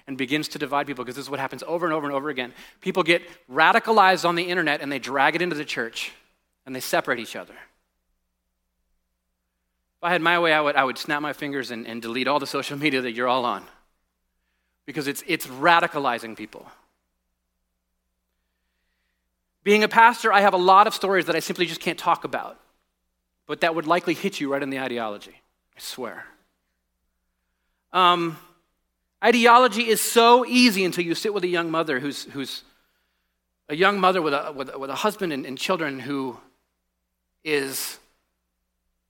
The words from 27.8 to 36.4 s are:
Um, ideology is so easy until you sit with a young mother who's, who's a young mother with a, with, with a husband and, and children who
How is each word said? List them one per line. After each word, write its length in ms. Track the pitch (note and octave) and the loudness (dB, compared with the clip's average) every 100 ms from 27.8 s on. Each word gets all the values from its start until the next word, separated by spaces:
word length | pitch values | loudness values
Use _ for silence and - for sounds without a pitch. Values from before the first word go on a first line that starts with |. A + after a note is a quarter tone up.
| _ | _
Um, 440 | F3+ F3+ F3 E3+ D#3 - _ _ _ _ _ _ - | 2 4 2 -2 -8 -18 _ _ _ _ _ _ 0
ideology 640 | A3 A#3+ A#3 A#3+ B3+ G#3+ A3+ | 2 6 8 8 6 2 0
is 140 | G3+ | 0
so 440 | - A#3 A#3 A#3+ F#3+ | 2 6 8 6 6
easy 380 | B3 B3 F#3+ | 4 4 4
until 220 | F3+ F3 E3+ | -2 -2 -4
you 100 | D#3+ | -2
sit 180 | A3 | -4
with 100 | G3+ F3+ | -2 -2
a 20 | |
young 240 | E3+ E3 | -2 -2
mother 280 | D#3+ D#3 B2+ | -2 -2 -2
who's, 260 | C#3+ - - | -4 -8 -12
who's 380 | C#3 B2+ - - _ _ _ _ _ _ _ _ _ - | -10 -10 -12 -16 _ _ _ _ _ _ _ _ _ -10
a 60 | D#3 | 0
young 240 | F#3+ G3+ | 2 4
mother 220 | F#3 F#3 | 2 2
with 120 | D#3 | 0
a, 180 | C#3 E3 C#3 | -2 -4 -10
with, 200 | C3 C#3 | -10 -10
with 140 | C3+ | -10
a 60 | C3+ | -4
husband 360 | G#3+ G3+ F3+ | -4 -2 -6
and, 140 | C3+ C3 | -6 -8
and 120 | B2 | -8
children 420 | - F3 D3+ C3 | -4 -4 -4 -8
who 380 | C#3 C#3 C3 A2+ | -8 -6 -6 -10